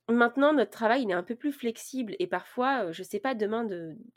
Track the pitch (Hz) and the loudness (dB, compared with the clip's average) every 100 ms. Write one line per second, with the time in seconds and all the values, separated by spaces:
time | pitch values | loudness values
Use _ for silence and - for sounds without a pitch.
0 | - 240 240 269 285 302 220 - 220 262 | 0 4 4 4 4 4 2 0 2 2
1 | 220 175 175 233 294 277 240 226 - 262 | 0 -2 -4 -4 -6 -4 -6 -6 -8 -8
2 | 220 - 175 180 - - 254 269 180 170 | -6 -4 -4 -4 -6 -2 0 0 -2 -6
3 | 185 - 262 240 208 226 226 175 165 151 | -8 -4 -4 -2 -2 -2 -4 -6 -10 -12
4 | - | -18